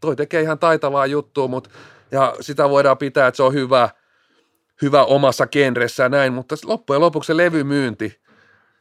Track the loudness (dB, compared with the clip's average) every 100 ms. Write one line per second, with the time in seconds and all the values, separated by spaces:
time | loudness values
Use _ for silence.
0 | -6 -4 -4 -2 -2 0 0 0 0 -2
1 | -2 -2 -6 -4 -4 -4 -10 -20 -20 _
2 | -6 -2 -2 -2 -8 -2 2 4 2 2
3 | -2 2 2 2 0 0 0 2 0 -4
4 | _ _ _ _ _ _ _ -6 0 4
5 | 4 4 2 0 -2 0 0 0 -2 0
6 | 0 2 0 -2 -8 -10 -6 -8 -2 0
7 | 0 0 -4 0 0 0 -2 -2 -2 -4
8 | -10 -12 _ _ _ _ _ _